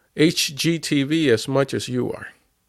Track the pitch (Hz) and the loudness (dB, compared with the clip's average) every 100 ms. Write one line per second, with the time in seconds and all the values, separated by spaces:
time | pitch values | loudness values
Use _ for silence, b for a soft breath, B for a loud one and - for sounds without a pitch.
0 | _ - 160 - - 139 156 165 - 147 | _ 2 2 2 -2 -2 -2 0 0 0
1 | 135 160 147 110 - 135 139 113 127 123 | 0 2 2 2 2 0 0 -2 -4 -4
2 | 113 - - - _ _ | -4 -6 -12 -20 _ _